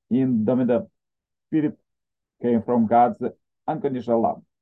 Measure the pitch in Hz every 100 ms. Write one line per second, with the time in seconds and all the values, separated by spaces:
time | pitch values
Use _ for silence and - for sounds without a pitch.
0 | - 123 131 113 104 131 123 117 - _
1 | _ _ _ _ _ 156 147 - _ _
2 | _ _ _ _ 120 113 117 120 107 117
3 | 120 107 123 - _ _ - 160 139 127
4 | 117 117 92 - - _